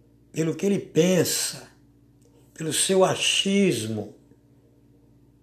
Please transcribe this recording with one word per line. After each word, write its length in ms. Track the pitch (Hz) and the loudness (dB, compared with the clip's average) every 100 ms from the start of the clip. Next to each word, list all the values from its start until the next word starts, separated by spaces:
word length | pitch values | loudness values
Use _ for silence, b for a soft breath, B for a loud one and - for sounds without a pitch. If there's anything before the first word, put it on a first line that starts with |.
| _ _ _ | _ _ _
pelo 240 | 151 160 151 | -4 -4 -2
que 100 | 196 | -2
ele 140 | 202 | -2
pensa, 880 | - 156 175 180 135 - - - - _ _ _ _ _ _ _ _ | 0 2 4 2 0 -2 -6 -10 -20 _ _ _ _ _ _ _ _
pelo 200 | - 160 | -10 -6
seu 300 | 135 - 190 | -2 2 4
achismo, 1120 | 180 131 - - 196 196 190 117 110 107 - - _ - _ _ _ _ _ _ _ _ _ _ | 2 2 0 0 0 2 2 0 -4 -6 -8 -16 _ -20 _ _ _ _ _ _ _ _ _ _